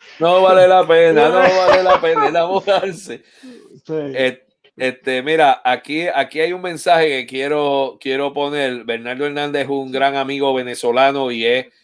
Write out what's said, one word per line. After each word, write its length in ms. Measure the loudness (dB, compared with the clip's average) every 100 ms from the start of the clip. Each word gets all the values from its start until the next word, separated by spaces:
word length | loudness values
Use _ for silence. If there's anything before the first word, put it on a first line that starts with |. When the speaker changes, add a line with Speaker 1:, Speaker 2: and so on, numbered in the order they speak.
| -20 -4
Speaker 1:
no 220 | 2 4
vale 240 | 6 6 6
la 180 | 6 4
pena, 420 | 4 6 4 4
no 60 | 4
Speaker 2:
<laughs> 40 |
Speaker 1:
vale 440 | 2 4 4 4
la 160 | 4 2
pena 260 | 2 0 0
enamorarse. 960 | 0 -2 -2 0 -2 -2 -8 -14 -16 _ _ -20 -20 -20 -20
Speaker 2:
Sí. 100 | -10 -8 -6 -2
Speaker 1:
Et-, 280 | -2 -4 _ _ _ -8
este, 460 | -8 -6 -6 -4
mira, 360 | -2 2 2 2
aquí, 400 | 0 -4 -4 -8 -4
aquí 320 | -4 -4 -4
hay 140 | -4
un 80 | -4
mensaje 460 | -10 -6 0 2 2
que 180 | -2 -8
quiero, 720 | -8 -4 -2 0 -2 -2 -6
quiero 320 | -6 -4 -4
poner. 520 | -4 -6 -4 -4 -6
Bernardo 420 | -8 -8 -8 -8 -6
Hernández 380 | -6 -6 -4
es 60 | -4
un 220 | -6 -6
gran 240 | -2 -2 -2
amigo 380 | -6 -4 -2
venezolano 800 | -2 -4 -6 -2 2 2 0 -4
y 140 | -2 -2
es 220 | -2 -4 _